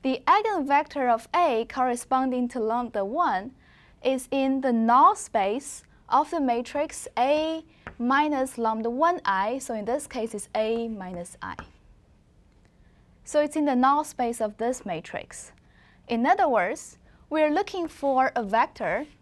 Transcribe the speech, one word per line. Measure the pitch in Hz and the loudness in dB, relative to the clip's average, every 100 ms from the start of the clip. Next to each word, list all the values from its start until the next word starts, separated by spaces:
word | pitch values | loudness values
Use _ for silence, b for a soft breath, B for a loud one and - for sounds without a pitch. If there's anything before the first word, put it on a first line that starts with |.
The | 269 262 - | -2 -2 4
eigenvector | 392 427 381 277 285 302 294 247 | 4 4 -2 2 0 0 -2 0
of | 233 - 339 | 0 0 0
A | 339 226 226 | 2 2 -2
corresponding | - 254 240 - 262 262 254 240 | -2 -2 -2 0 0 0 -2 -2
to | 254 | -2
lambda | 220 233 240 208 | -2 -2 -4 -4
one | 196 285 330 190 214 - b b b b | -4 0 0 0 -6 -16 b b b b
is | 254 262 - | -2 -2 -2
in | 277 269 269 | 0 0 0
the | 262 | 0
null | 233 226 247 330 403 | 2 4 8 8 6
space | - 220 196 240 - - _ b - | -2 -2 0 -2 -8 -16 _ b 0
of | 262 294 | 0 2
the | 339 | 0
matrix | 269 240 247 285 311 - - - | 0 -2 -2 -4 -6 -8 -8 0
A | 262 302 320 320 320 B B - | 2 2 0 -4 -10 B B -6
minus | 240 277 302 277 262 - | 2 2 2 0 -2 -2
lambda | 226 220 226 | -2 -2 -4
one | 247 330 359 - | 2 2 2 0
I, | 190 208 262 | 0 -2 -4
so | 262 | -6
in | 226 208 | -6 -4
this | 277 - | -4 -4
case | 254 220 208 | -8 -6 -8
it's | - | -6
A | 220 220 226 233 | -2 -2 -2 -4
minus | 214 185 180 175 - | -8 -10 -10 -12 -12
I. | - - - _ _ - _ _ _ _ _ _ b b b b b b | -12 -12 -16 _ _ -20 _ _ _ _ _ _ b b b b b b
So | - 302 | -2 0
it's | 294 311 | 2 0
in | 294 | 2
the | 254 | 4
null | 262 285 | 4 4
space | 302 - 240 233 | -2 -4 -4 -2
of | 214 208 | -4 -2
this | 233 254 202 | -4 -4 -6
matrix. | 160 - - - - - _ b b b b - | -8 -8 -12 -12 -18 -20 _ b b b b -6
In | 233 254 | 0 2
other | 381 330 | 4 4
words, | 226 180 302 - - b b b | 2 0 -4 -12 -20 b b b
we're | 311 302 | 2 2
looking | 311 403 381 330 | 2 -2 -6 -8
for | - 277 262 262 247 | -4 0 2 2 0
a | |
vector | 208 226 - - 185 185 302 _ | 0 0 0 -2 -4 -4 -6 _